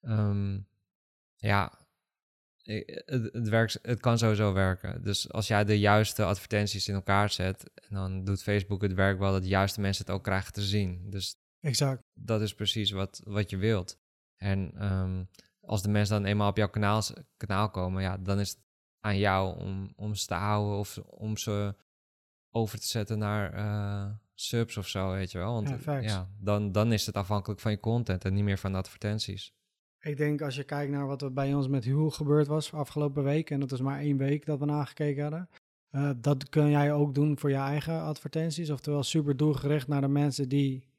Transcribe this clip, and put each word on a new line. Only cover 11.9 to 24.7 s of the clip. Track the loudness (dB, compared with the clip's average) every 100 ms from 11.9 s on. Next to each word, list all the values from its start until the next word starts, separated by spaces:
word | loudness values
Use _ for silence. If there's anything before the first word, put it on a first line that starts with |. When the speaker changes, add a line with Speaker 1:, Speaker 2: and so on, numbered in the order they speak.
| 0 -8
Speaker 1:
dat | -14 -2 0
is | 0 -2
precies | -2 0 0
wat, | 0 -4 -6
wat | -6 -2 -2
je | 0
wilt. | 2 2 -2 -12 _ _ _ _
En, | -2 0 -2 -4
ehm, | -2 0 0 -2 -6 -14 _ _
als | -2 0
de | 4
mensen | 4 4 2
dan | 2
eenmaal | 2 2
op | 2
jouw | 0
kanaal | 2 2 2
s-, | 0 -8 -18 _
kanaal | -4 0 0
komen, | 0 -2 0
ja, | -2 -4
dan | -2 0
is | 0
het | -6 _ _ _ _
aan | -2 2
jou | 4 4 0 -4
om, | -6 -6 -8 -8
om | -6 -4
ze | -4
te |
houden | -2 0 0 0 -2
of | -4 -10
om | -14 -10 -6 -4
ze | -2 -2 -2 -6 _ _ _ _ _ _ _
over | -2 -2 -2
te | -6
zetten | -4 -2 -2
naar, | 0 0 -2
eh, | -4 -4 -2 -2 -4 -6 -8 _
subs | -12 -4 -2 -2